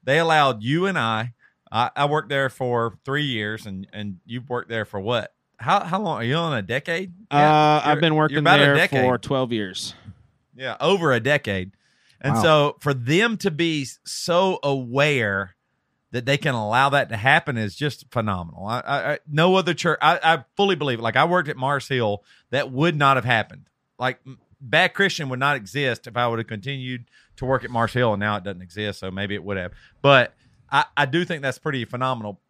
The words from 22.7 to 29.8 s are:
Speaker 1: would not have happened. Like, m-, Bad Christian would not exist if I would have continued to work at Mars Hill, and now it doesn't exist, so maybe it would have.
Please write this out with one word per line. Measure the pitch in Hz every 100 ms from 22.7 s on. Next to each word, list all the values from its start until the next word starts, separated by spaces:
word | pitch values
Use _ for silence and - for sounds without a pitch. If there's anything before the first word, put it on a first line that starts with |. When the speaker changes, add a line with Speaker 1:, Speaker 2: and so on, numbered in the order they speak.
Speaker 1:
would | 127 165 156
not | 139 135
have | 117
happened. | 117 104 95 _ _ _ _
Like, | 123 127 135
m-, | 127 _ _
Bad | 127 151 180 -
Christian | 196 - 139
would | 127
not | 139 139
exist | 98 135 135 113 -
if | 120
I | 120
would | 113
have | 107
continued | 107 131 135 127 123 117 _ _ -
to | 127
work | 131
at | 123
Mars | 120 113
Hill, | 127 120
and | 101
now | 104 104
it |
doesn't | 92 90
exist, | 90 95 104 98
so | 95
maybe | 95 101 101
it |
would | 90 98
have. | 90 -